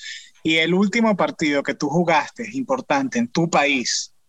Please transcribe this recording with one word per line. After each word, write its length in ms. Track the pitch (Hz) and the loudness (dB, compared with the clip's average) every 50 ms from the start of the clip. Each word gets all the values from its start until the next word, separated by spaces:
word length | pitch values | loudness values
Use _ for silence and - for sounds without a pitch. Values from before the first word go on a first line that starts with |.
| - - - - - - _ - | -16 -14 -14 -14 -16 -20 _ -6
y 140 | - 160 160 | -2 0 2
el 180 | 160 160 165 180 | 2 2 2 2
último 420 | 190 214 196 208 233 226 220 202 | 2 2 2 2 2 2 2 2
partido 460 | 175 - - - - 165 147 143 139 | 2 0 -2 0 -2 0 0 0 0
que 120 | - 143 135 | 0 -2 -4
tú 140 | - 156 139 | -4 -4 -2
jugaste 560 | 147 180 175 170 160 147 143 - - - 233 - 226 | 0 0 2 4 2 2 0 -2 -10 -12 -12 -8 -6
importante 680 | 269 240 - 262 254 - - 285 277 269 254 - 240 | -8 -4 -2 -4 -4 0 0 0 0 0 -2 -2 -2
en 80 | 240 - | -4 -2
tu 200 | - 175 165 165 | 0 -2 -2 2
país, 640 | - 156 143 143 139 127 113 - - - - - _ _ _ | 2 2 2 2 0 0 -2 -2 -4 -6 -6 -10 _ _ _